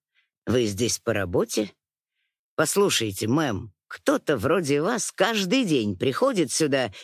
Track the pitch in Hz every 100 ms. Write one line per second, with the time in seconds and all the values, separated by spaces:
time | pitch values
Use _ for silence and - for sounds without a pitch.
0 | _ _ _ _ - 123 110 95 120 -
1 | - 104 92 120 226 - - - _ _
2 | _ _ _ _ _ - 151 196 196 -
3 | 110 95 110 147 147 95 107 _ - -
4 | - 285 - 131 123 185 143 143 175 240
5 | - - 196 220 185 262 214 139 104 92
6 | 123 - 262 208 135 - 151 135 117 -